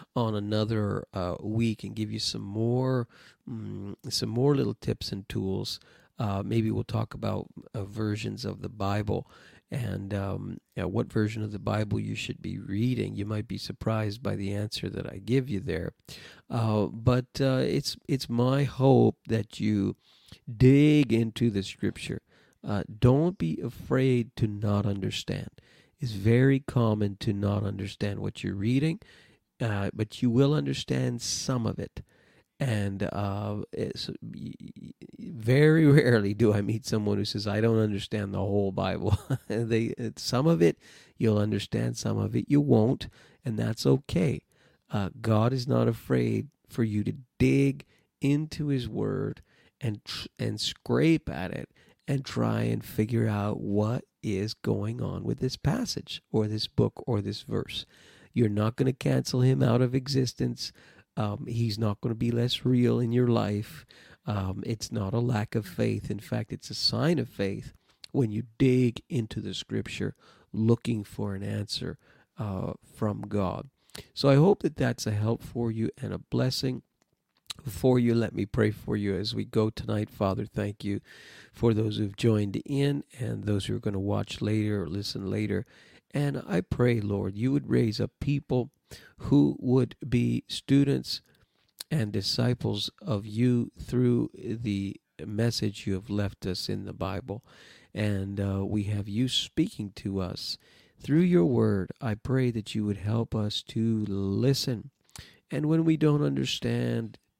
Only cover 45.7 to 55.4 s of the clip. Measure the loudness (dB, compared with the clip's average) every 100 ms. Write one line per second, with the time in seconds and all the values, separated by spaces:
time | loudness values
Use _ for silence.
45.7 | 2 2 0 -2 0 2 0 -4 _ _
46.7 | -2 0 0 -2 -6 -12 0 4 4 2
47.7 | 0 -12 _ _ _ 0 2 0 -4 -2
48.7 | -2 -2 -4 -2 -2 -4 -6 _ _ _
49.7 | _ -4 -4 -8 -12 -12 -4 -4 -2 -6
50.7 | -6 0 4 4 4 0 -6 -6 -8 -10
51.7 | _ _ _ -4 -4 -2 -2 0 0 0
52.7 | -2 -2 -2 0 2 2 0 -2 -2 0
53.7 | 0 0 -2 -6 _ -4 -2 -4 -4 -2
54.7 | -2 -2 -4 -6 -4 -4 -4